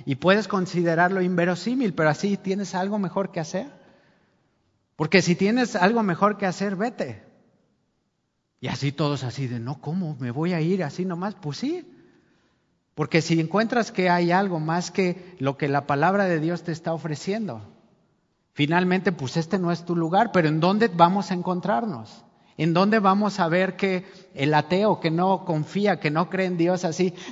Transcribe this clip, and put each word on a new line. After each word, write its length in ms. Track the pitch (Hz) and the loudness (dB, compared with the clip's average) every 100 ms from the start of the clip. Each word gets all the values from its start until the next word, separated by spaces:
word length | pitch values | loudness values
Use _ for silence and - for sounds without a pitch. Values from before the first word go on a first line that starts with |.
| - | -6
y 100 | 135 | 0
puedes 340 | 175 202 - | 4 4 2
considerarlo 720 | 196 180 170 170 165 180 190 | -2 -2 0 2 4 2 2
inverosímil, 720 | 180 175 175 175 233 254 220 | 0 2 0 0 -2 -2 0
pero 160 | 165 156 | 2 2
así 260 | 143 202 196 | 2 0 -2
tienes 400 | 190 190 185 185 | -2 -4 -4 -4
algo 240 | 196 208 | -2 -2
mejor 320 | 185 196 190 | -2 -4 -4
que 80 | 175 | -4
hacer? 280 | 160 185 277 - - _ _ _ _ _ _ _ _ _ _ - | -6 -6 -8 -14 -20 _ _ _ _ _ _ _ _ _ _ -6
Porque 240 | 151 190 | 2 4
si 140 | 175 175 | 4 2
tienes 420 | 196 247 240 202 | 2 2 0 2
algo 260 | 185 233 | 2 2
mejor 340 | 202 160 202 208 | 0 2 2 2
que 80 | 196 | -4
hacer, 300 | 170 202 185 | -2 -4 -4
vete. 480 | 240 - 147 107 - _ _ _ _ _ _ _ _ _ _ _ _ _ | -4 -4 -8 -10 -18 _ _ _ _ _ _ _ _ _ _ _ _ _
Y 80 | 127 | -8
así 240 | - 139 | -4 -4
todos 320 | 139 147 139 | -2 -2 -2
así 240 | 127 139 127 | -6 -6 -6
de, 140 | 120 | -6
"No, 180 | 117 - | -8 -8
¿cómo? 380 | 147 180 165 131 | -6 -6 -6 -6
¿Me 120 | 123 | -6
voy 200 | 123 170 | -4 -2
a 80 | 170 | 0
ir 240 | 160 190 | 0 0
así 220 | 143 156 185 | -2 -6 -6
nomás?". 300 | 170 202 - | -6 -8 -8
Pues 200 | 147 135 | -10 -6
sí. 340 | 269 359 285 - - _ _ _ _ _ _ _ _ - | -6 -6 -10 -20 -20 _ _ _ _ _ _ _ _ -8
Porque 260 | 147 165 | 0 0
si 160 | 160 165 | 2 0
encuentras 500 | 160 202 226 240 214 | 2 0 0 0 -2
que 180 | - 180 | 0 2
hay 220 | 175 175 | 2 2
algo 300 | 180 196 170 | 2 0 -2
más 280 | 156 175 175 | -2 -2 -2
que 460 | - 180 175 - - | -2 -2 -2 -10 -4
lo 180 | 135 135 | -4 -2
que 100 | 147 | 0
la 180 | 139 - | 0 0
palabra 380 | 139 165 202 190 | 2 2 2 2
de 140 | 165 | 0
Dios 240 | 160 170 | -2 -4
te 80 | 170 | -6
está 220 | 160 170 | -6 -6
ofreciendo, 680 | 165 165 147 190 214 202 110 104 - _ _ _ _ _ _ _ | -6 -6 -6 -6 -6 -6 -10 -14 -20 _ _ _ _ _ _ _
finalmente, 580 | - 147 170 180 185 196 | -2 2 2 2 2 0
pues 240 | 147 131 165 | -2 -4 -4
este 240 | 160 196 | -2 -2
no 140 | 175 | -2
es 100 | 170 | -2
tu 140 | - 170 | -2 -2
lugar, 340 | 165 196 233 | 2 2 2
pero 160 | 185 151 | 4 2
¿en 140 | 160 | 4
dónde 260 | 175 208 233 | 2 4 2
vamos 420 | 170 170 196 190 | 6 6 6 -2
a 40 | |
encontrarnos? 880 | 180 180 180 175 233 226 120 113 - - _ _ - | -4 -4 -4 -2 -2 -2 -8 -12 -20 -20 _ _ -2
¿En 180 | 160 | 2
dónde 260 | 165 202 220 | 4 4 4
vamos 420 | 196 196 208 196 | 4 4 2 0
a 80 | 165 | 2
ver 260 | 180 190 185 | 2 0 0
que 300 | 196 180 - - - | -2 -2 -6 -18 -16
el 200 | 135 139 | -2 2
ateo 480 | 151 147 180 208 175 | 2 2 2 2 2
que 100 | 165 | 0
no 320 | 165 190 185 | 0 2 0
confía, 560 | - 156 147 185 190 165 | 0 -4 -2 0 0 0
que 100 | 151 | 0
no 200 | 156 180 | 0 0
cree 160 | 190 185 | -2 -2
en 100 | 175 | 0
Dios, 300 | 170 180 180 | 2 2 -2
así 280 | 160 185 175 - | 0 -2 -2 -14